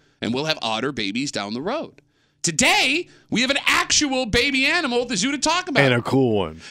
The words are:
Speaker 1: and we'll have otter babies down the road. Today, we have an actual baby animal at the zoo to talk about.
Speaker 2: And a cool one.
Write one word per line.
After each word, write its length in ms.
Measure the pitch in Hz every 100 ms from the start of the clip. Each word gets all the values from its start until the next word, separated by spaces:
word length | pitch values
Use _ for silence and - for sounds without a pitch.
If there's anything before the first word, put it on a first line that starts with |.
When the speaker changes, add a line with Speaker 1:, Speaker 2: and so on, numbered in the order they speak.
| _ -
Speaker 1:
and 140 | 104
we'll 100 | 123
have 140 | 156 156
otter 320 | 113 110 131
babies 400 | 123 98 110 139
down 220 | 110 101
the 80 | 117
road. 400 | 165 294 208 - _ _ _ _
Today, 680 | - 160 269 403 285 302 349 - -
we 100 | 196
have 80 | 254
an 80 | 277 -
actual 600 | 302 349 - 294 254 254
baby 400 | 233 277 262 269
animal 340 | 339 302 240
at 80 | 247
the 80 | 214
zoo 160 | 240
to 60 | 285
talk 320 | 302 339 359
about. 120 | 254
Speaker 2:
And 120 | 139
a 80 | 120
cool 340 | 113 135 127 104
one. 240 | 85 80 -